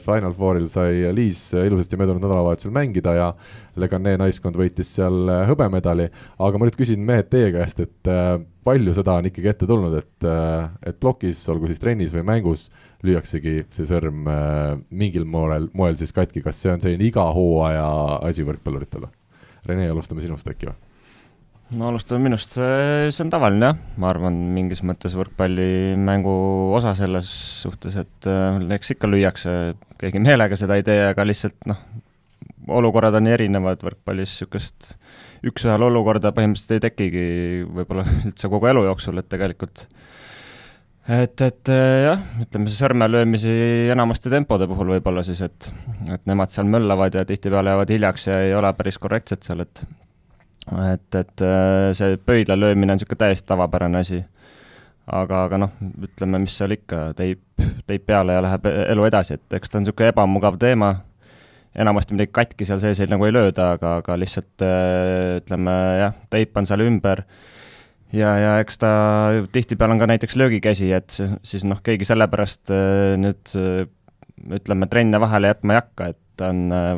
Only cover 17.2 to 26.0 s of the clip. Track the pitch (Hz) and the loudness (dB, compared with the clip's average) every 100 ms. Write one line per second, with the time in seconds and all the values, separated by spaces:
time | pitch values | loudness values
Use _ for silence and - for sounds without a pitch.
17.2 | 85 80 90 80 80 78 76 76 73 73 | 0 2 2 2 2 0 -2 -2 -2 -2
18.2 | 82 82 73 73 - 69 71 - 64 _ | -4 -4 -6 -6 -8 -8 -8 -12 -14 _
19.2 | _ _ - _ - 90 87 80 80 80 | _ _ -20 _ -6 -4 -2 -4 -6 -10
20.2 | 82 76 - 73 - - - _ _ _ | -8 -8 -10 -10 -10 -12 -18 _ _ _
21.2 | _ _ _ _ _ 117 117 117 - 123 | _ _ _ _ _ -6 -4 -4 -4 0
22.2 | 131 113 - - 127 135 143 147 147 143 | 2 0 -4 -4 -2 0 0 0 0 -2
23.2 | 160 165 120 101 123 156 - - 92 90 | -2 2 2 4 4 2 -6 -4 -2 0
24.2 | 90 87 87 92 92 90 92 87 92 92 | -2 -2 -2 -2 -2 -4 -6 -6 -6 -6
25.2 | 92 - 95 92 92 92 95 95 | -6 -2 -2 0 0 0 0 0